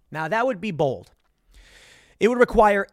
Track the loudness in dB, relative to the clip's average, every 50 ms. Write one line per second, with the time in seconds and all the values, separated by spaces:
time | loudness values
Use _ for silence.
0 | _ _ -12 -10 -6 -4 -4 -2 -2 -2 -4 -4 -8 -8 -4 -2 -2 -2 -4 -8
1 | -12 _ _ _ _ _ _ _ _ _ _ -20 _ _ _ _ _ _ _ _
2 | _ _ _ _ 0 0 4 2 2 2 4 4 4 4 4 0 -2 -4